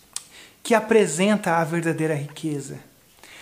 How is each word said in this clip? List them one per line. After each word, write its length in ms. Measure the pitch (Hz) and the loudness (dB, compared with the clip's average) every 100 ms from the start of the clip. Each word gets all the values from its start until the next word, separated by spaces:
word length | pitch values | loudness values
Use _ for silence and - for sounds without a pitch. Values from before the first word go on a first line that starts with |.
| _ - - - - _ | _ -14 -14 -20 -20 _
que 140 | - 220 | 0 0
apresenta 800 | 220 226 185 156 202 208 190 165 | 4 4 4 2 2 2 2 0
a 80 | |
verdadeira 500 | 160 170 165 147 160 | 0 0 -2 0 -2
riqueza. 640 | 147 147 - 160 143 135 139 - _ _ _ - - | -2 -6 -8 -6 -6 -8 -14 -18 _ _ _ -20 -20